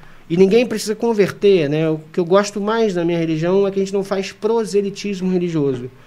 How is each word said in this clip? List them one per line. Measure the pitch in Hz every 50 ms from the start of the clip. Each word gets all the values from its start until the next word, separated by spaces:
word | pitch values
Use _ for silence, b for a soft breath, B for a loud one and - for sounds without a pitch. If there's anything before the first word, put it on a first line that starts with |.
| B B B B B -
e | 170 175
ninguém | 190 190 202 233 254
precisa | 226 226 208 - 202 214
converter, | 208 233 233 226 208 190 160 160 - - 202 196 175 151 139
né? | 147 156 160 160
O | 160 156 - - -
que | 190
eu | 175
gosto | 160 185 202 202 202 - 214
mais | 196 208 220 233 226 214 180
na | 175 170
minha | 170 170 170
religião | 165 160 160 156 160 175 185 196 196 196
é |
que | 196 196
a | 190
gente | 190 196
não | 196 190
faz | 196 202 190 190 -
proselitismo | - - - 220 226 233 220 185 180 202 196 196 196 - - 202 202 180 185 185 185
religioso. | 180 175 175 165 156 143 139 131 123 123 127 B B B